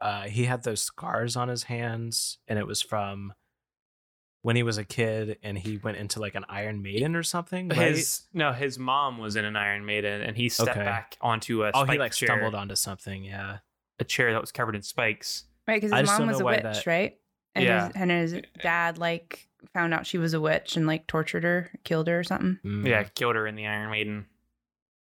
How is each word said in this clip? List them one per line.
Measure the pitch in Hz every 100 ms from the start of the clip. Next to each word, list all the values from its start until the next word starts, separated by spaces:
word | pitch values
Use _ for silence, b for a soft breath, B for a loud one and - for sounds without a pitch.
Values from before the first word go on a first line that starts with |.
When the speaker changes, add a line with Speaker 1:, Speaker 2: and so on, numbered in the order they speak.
Speaker 1:
uh, | 104 101
he | 101 107 123
had | 123
those | 120 104
scars | - - 175 110 120 120
on | 123
his | 120
hands, | - 120 120 113 117 - - - -
and | 107
it | 104
was | 104
from | - 107 101 98 101 - _ _ _ _ _ _ _ _ _ _
when | 117 117
he |
was | 117 107
a | 101
kid, | - 113 110 107 107
and | 107 101
he | 98 104
went | 113 101
into, | 101 110
like, | 101
an | 101 98
Iron | 98 107 104
Maiden | 98 101 147
or | 170
something, | 165 175 170 185 180
right? | 160 165
Speaker 2:
His, | 156 156 - -
no, | 185 147
his | 123 143 123
mom | 127 135 143 120
was | 110 104
in |
an | 104
Iron | 107 101 101
Maiden, | 104 107 104 104
and | 107
he | 110 120
stepped | - 117
Speaker 1:
Okay. | 117
Speaker 2:
back | 104 117 - -
onto | 120 113 107 117
a | 107
Speaker 1:
Oh, | 127
he, | 135
Speaker 2:
spiked | 131
Speaker 1:
like, | 123
Speaker 2:
chair. | - 120
Speaker 1:
stumbled | 113 104
onto | 104 101
something, | 98 - 95 - 95
yeah. | 95 98 98 101 - _ _ -
Speaker 2:
A |
chair | 117 - 120
that | 113
was | -
covered | - 117 104
in |
spikes. | - - 117 107 - - - _ -
Speaker 3:
Right, | 220
'cause | 208
Speaker 1:
I | 190
Speaker 3:
his | -
Speaker 1:
just |
Speaker 3:
mom | -
Speaker 1:
don't | 226
Speaker 3:
was | -
Speaker 1:
know |
Speaker 3:
a |
Speaker 1:
why | - -
Speaker 3:
witch, |
Speaker 1:
that | 110 107 -
Speaker 3:
right? | 165 196 - _ _ _
And | -
Speaker 2:
Yeah. | 123 110 101
Speaker 3:
his, |
and | 196 185
his | 175 165 175 - -
dad, | 175 170 170 165
like, | 170 170 170 - - _ -
found | 180 170
out | 165 -
she | 185
was | 165
a | 160
witch | 151 156 - 170
and, | 156
like, | 160 -
tortured | 160 160 175
her, | 170 175 175 -
killed | - 160 160
her | 170
or |
something. | 175 190 185 185
Speaker 1:
Mm. | 101 104 127
Speaker 2:
Yeah, | 110
killed | 98 - 123 113
her | 107
in | 107
the | 107
Iron | 107 107
Maiden. | 107 104 104 104 _ _ _ _ _ _ _ _